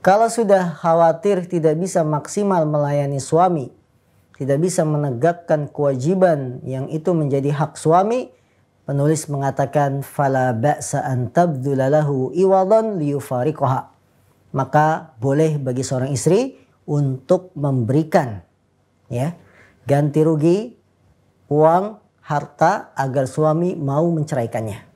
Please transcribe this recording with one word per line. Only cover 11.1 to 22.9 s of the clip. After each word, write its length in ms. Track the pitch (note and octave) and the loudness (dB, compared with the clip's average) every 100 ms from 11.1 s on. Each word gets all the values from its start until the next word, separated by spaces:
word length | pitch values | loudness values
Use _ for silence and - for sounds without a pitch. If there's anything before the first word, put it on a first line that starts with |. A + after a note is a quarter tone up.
| B2+ B2 | -4 -2
tabdula 560 | - F3 C#3 C3 C3+ C3 | 0 0 0 -2 0 2
lahu 480 | D3+ D3 C#3 B2+ D3+ | 2 2 -2 -2 0
iwadan 640 | F#3+ F#3+ F#3+ A3 A3 G3+ | 2 4 4 2 2 -4
liyufariqaha." 920 | D3 C#3+ - B2 C3 D#3 C#3 C3 - _ _ _ _ _ _ | -4 -4 -4 -2 -2 -2 -2 -2 -6 _ _ _ _ _ _
Maka 640 | C#3 C3 D3+ D#3 D#3+ F3 - | -6 0 2 2 0 -6 -6
boleh 400 | C3 C#3 D#3+ D3+ | -2 2 2 0
bagi 240 | C3 B2+ | -4 -4
seorang 280 | B2+ C3 C3 | -4 -4 -2
istri 480 | C3+ D#3 F#3+ C4 - _ _ | -2 2 2 0 -8 _ _
untuk 720 | - D3 C#3+ C3 - F3+ F3+ - | -4 -2 0 -4 0 -2 -2 -6
memberikan, 880 | C#3+ C3 A2+ C3+ D#3 F3 C3+ G2+ - _ _ _ _ _ _ | -2 -2 0 0 2 0 0 -8 -16 _ _ _ _ _ _
ya, 280 | A#2+ C#3+ E3+ _ _ - _ - | -6 -4 -6 _ _ -20 _ -2
ganti 360 | C#3 D3 D3 | 0 2 2
rugi, 360 | D#3 D#3 D#3+ F#3 A#3+ - _ _ _ _ _ _ _ | 2 4 2 2 -2 -14 _ _ _ _ _ _ _
uang, 520 | D3 D#3 F3 G3+ G#3+ _ _ | 4 4 4 0 -10 _ _
harta 680 | - D3 C#3+ _ D#3+ G3+ - | -6 -6 -6 _ 2 2 -6